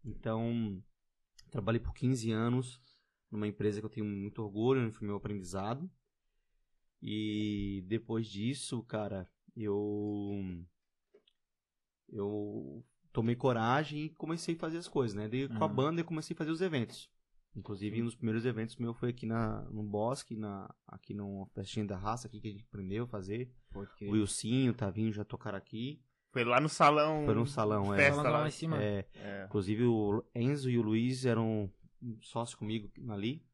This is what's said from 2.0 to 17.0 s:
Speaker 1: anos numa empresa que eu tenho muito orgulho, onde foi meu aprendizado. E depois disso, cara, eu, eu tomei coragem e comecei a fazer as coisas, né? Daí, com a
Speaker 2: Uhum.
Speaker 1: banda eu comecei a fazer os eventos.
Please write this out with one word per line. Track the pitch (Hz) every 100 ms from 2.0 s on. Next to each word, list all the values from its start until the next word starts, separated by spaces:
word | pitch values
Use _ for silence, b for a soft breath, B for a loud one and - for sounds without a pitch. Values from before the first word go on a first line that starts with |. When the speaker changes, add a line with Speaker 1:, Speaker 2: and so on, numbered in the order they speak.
| 123 131 113
Speaker 1:
anos | 110 117 123 123 - - _ _ _ _
numa | 107 104
empresa | 101 104 104
que | 104
eu |
tenho | - 107
muito | 101 101 -
orgulho, | 107 101 117 131 113
onde | 104
foi | 104
meu | 101
aprendizado. | 104 104 92 95 101 131 180 _ _ _ _ _ _ _ _ _ _ _
E | 110 107 107 107 107 104 101 98 92
depois | 110 113 113 110
disso, | 98 113 139 - 123
cara, | 110 110 101 98 90 _ _ -
eu, | 104 101 104 104 104 104 101 101 95 87 87 _ _ _ _ - _ _ _ _ _ _ _ _ -
eu | 107 101 104 104 107 131 110 - _ _
tomei | - 113 123
coragem | 131 113 113 135 151 151 156
e |
comecei | - 151 165 - 165
a |
fazer | 165 165
as | 170
coisas, | 147 120 101
né? | 107
Daí, | 127 139
com | 220
a | 160
Speaker 2:
Uhum. |
Speaker 1:
banda | 131 143 165
eu | 165
comecei | 156 -
a | 165
fazer | 156
os | 160
eventos. | 185 151 110 -